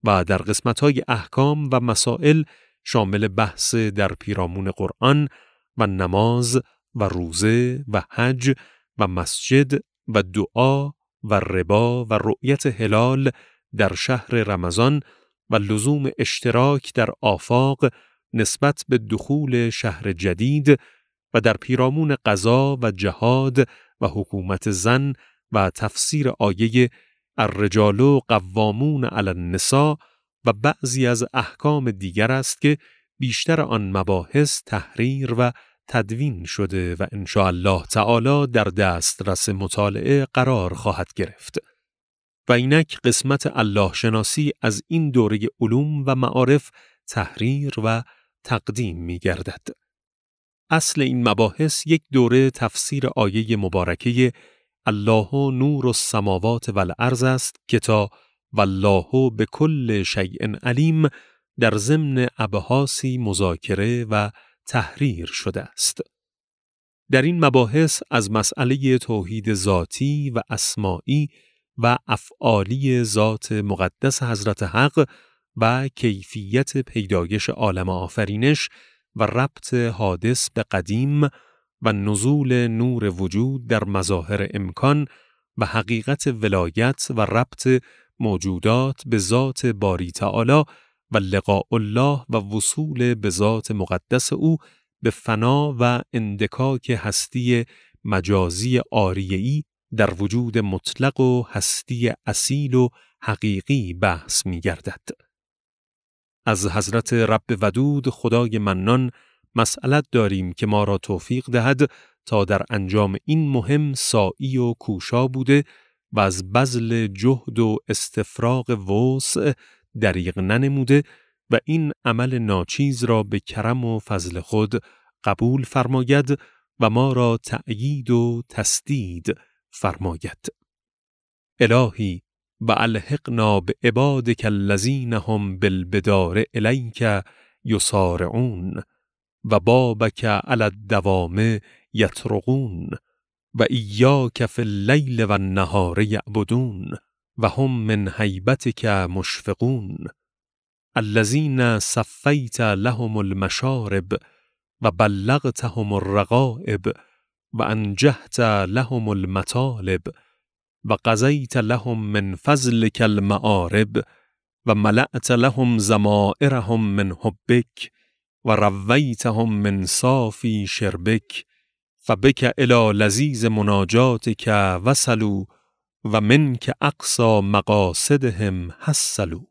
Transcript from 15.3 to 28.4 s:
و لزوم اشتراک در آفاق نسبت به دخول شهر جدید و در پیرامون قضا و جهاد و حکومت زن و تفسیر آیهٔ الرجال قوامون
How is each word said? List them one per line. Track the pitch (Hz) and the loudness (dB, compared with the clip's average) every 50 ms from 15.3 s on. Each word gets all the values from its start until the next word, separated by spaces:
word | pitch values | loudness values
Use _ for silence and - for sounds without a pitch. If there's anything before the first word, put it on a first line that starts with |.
| _ _ _ _ | _ _ _ _
و | - | 0
لزوم | 110 101 98 107 107 104 131 147 147 139 131 - - | 0 0 0 -2 0 0 0 0 0 -2 -4 -2 -2
اشتراک | 123 - - - - 123 113 117 123 139 143 139 - - - | -4 -4 -4 -4 -2 0 2 2 2 2 2 0 -4 -6 -2
در | - 113 110 - _ | -2 -2 -2 -2 _
آفاق | - 110 101 87 - - 123 120 131 135 139 - - 131 - - _ _ _ _ _ _ - | 0 0 0 0 0 0 2 4 4 2 2 2 0 0 0 -2 _ _ _ _ _ _ -2
نسبت | 113 110 - - - - 143 143 - - - | -2 0 0 0 0 0 0 0 -2 -2 0
به | 131 123 | 0 0
دخول | 110 104 107 107 - - 139 147 151 135 127 123 117 117 | 0 0 -6 -6 -2 -2 -2 -2 0 0 0 0 0 0
شهر | 110 - - 117 90 78 - 101 95 | -4 -4 -4 -4 -6 -4 -4 -6 -6
جدید | 85 90 98 90 92 110 123 143 151 143 139 143 127 _ _ _ _ _ _ _ _ _ _ _ | -2 0 -2 0 0 0 0 0 2 6 6 6 6 _ _ _ _ _ _ _ _ _ _ _
و | 120 | 2
در | 107 117 107 - | 4 4 2 2
پیرامون | - - 123 127 127 131 139 151 160 151 143 - _ | -2 -4 0 2 2 0 2 0 0 0 -2 0 _
قضا | 110 104 95 90 113 120 127 135 139 139 127 | 0 0 2 2 4 4 4 4 0 -2 -2
و | 120 113 | -2 -4
جهاد | 98 92 95 101 90 - - 117 123 131 135 135 127 131 131 - - - _ _ _ _ | -2 -2 -2 -4 -2 0 2 2 2 2 2 0 2 2 2 2 0 -20 _ _ _ _
و | - 95 | -4 -4
حکومت | - 107 98 _ - 101 92 92 95 90 - 107 | -2 -4 -8 _ -6 -8 -4 -4 -4 -4 -2 -4
زن | 101 90 90 110 120 131 139 139 131 - _ _ _ _ _ _ | -4 -2 0 2 2 2 2 -2 -4 -6 _ _ _ _ _ _
و | - 107 98 95 | 0 0 0 0
تفسیر | - - - 104 - - - - - 151 143 127 - - | 0 -4 -6 -6 -4 -4 -4 -2 -2 -2 -2 -2 -2 0
آیهٔ | 117 104 95 87 110 113 110 123 123 120 _ _ _ _ _ _ _ _ _ - | 0 0 2 0 -2 0 4 2 2 2 _ _ _ _ _ _ _ _ _ -2
الرجال | 117 107 - 92 104 104 104 107 107 104 101 101 127 139 143 135 - _ | -2 -2 0 0 0 0 4 4 4 4 4 4 4 4 4 4 2 _
قوامون | 117 107 | 0 0